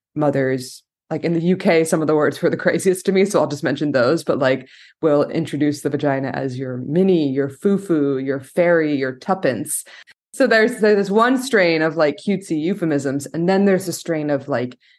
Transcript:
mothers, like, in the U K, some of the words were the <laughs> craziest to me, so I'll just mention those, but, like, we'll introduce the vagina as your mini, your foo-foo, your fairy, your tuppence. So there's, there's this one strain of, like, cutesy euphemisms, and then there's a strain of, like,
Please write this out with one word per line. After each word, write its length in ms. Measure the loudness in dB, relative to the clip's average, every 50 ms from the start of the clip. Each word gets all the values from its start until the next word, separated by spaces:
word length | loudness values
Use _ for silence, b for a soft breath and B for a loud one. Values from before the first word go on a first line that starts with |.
| _ _ _
mothers, 640 | -2 0 0 0 0 0 0 -2 -4 -6 -10 -16 -20 _ _ _ _ _ _
like, 120 | -8 -4 -2
in 100 | -2 -2
the 80 | 0
U 140 | 0 0 0
K, 280 | 2 2 2 2 2 2
some 160 | 2 0 0
of 60 | 0
the 80 | 2 2
words 260 | 2 2 0 0 0
were 80 | -2 -2
the 80 | -2
<laughs> 80 | 0 0
craziest 400 | 0 0 2 0 0 0 0 -2
to 60 | 0
me, 120 | 2 2 2
so 160 | 2 2 0
I'll 80 | 0
just 160 | 0 -4 -4 -4
mention 280 | -4 -2 -2 -2 0
those, 320 | 2 2 2 2 2 0 0
but, 160 | -2 -2 0
like, 280 | 2 0 0 -2 -4 B B B B B B _
we'll 220 | 0 2 2 2 2 0
introduce 520 | -2 -4 -4 -4 -2 0 0 0 0 -2
the 80 | -4 -4
vagina 400 | -4 -2 -2 -2 -2 -2 -4 -6
as 280 | -6 -6 -6 -6 -6 -8
your 180 | -8 -8 -8
mini, 520 | -8 -6 -2 0 2 4 4 4 2 2 0
your 180 | 0 -2 -2 -4
foo-foo, 680 | -6 -4 0 0 0 0 0 0 0 2 2 0 0
your 220 | -2 -2 -4 -4 -6
fairy, 560 | -8 -4 0 2 4 4 4 4 2 0 0
your 200 | -2 -2 -4 -6
tuppence. 680 | -6 -4 -4 -2 0 0 -2 -2 -2 -4 -6 -8 -8 B B B B B B B _ _ _ 0
So 140 | 0 2
there's, 340 | 4 4 4 4 2 2 2
there's 160 | 2 4 4
this 140 | 2 2 2
one 260 | 2 2 4 4 2 0
strain 400 | 0 0 2 4 4 4 2 2 0
of, 120 | 0 2
like, 200 | 2 0 0 0
cutesy 420 | -2 -2 -2 -2 -2 -2 -4 -4 -2
euphemisms, 640 | -2 -2 -2 -2 0 0 0 0 0 -2 -4 -4 -6
and 200 | -6 -4 -2 0
then 180 | 2 2 4 4
there's 220 | 2 2 2 -2
a 60 | -4 -8
strain 360 | -8 -6 -4 -4 -4 -2 -2
of, 180 | -2 -2 -2 -4
like, 280 | -4 -4 -4 -6 -10 b b b b